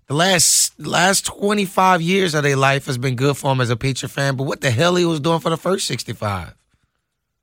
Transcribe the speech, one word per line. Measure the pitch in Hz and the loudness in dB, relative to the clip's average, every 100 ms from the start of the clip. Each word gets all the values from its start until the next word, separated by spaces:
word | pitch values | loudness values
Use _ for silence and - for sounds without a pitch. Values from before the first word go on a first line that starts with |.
| - | -6
the | 143 | 0
last, | 185 180 - - - - | 2 4 2 2 0 -4
last | 156 160 180 190 - | -4 2 2 2 -4
twenty-five | - 202 208 190 - 185 180 | -4 0 0 0 2 4 4
years | 165 196 185 151 | 2 0 2 0
of | |
their | 143 135 | 0 2
life | 135 135 147 | 2 0 -2
has | 127 | -4
been | 131 120 | -4 0
good | 139 139 | 0 0
for | 139 | -2
'em | 131 | 0
as | 120 | 0
a | 120 | -2
Patriot | 135 127 131 | -4 -4 -6
fan. | - 139 131 | -4 -2 -2
But | |
what | 139 - | -4 -2
the | 139 | -2
hell | 117 170 180 | 2 2 2
he | 170 | 2
was | 156 | 0
doing | 151 165 | 0 0
for | 165 | 0
the | 160 | -2
first | 170 143 - | -2 -2 -2
sixty-five? | 127 - 110 107 95 80 - _ _ _ _ _ _ _ _ | -6 -8 -6 -6 -6 -8 -16 _ _ _ _ _ _ _ _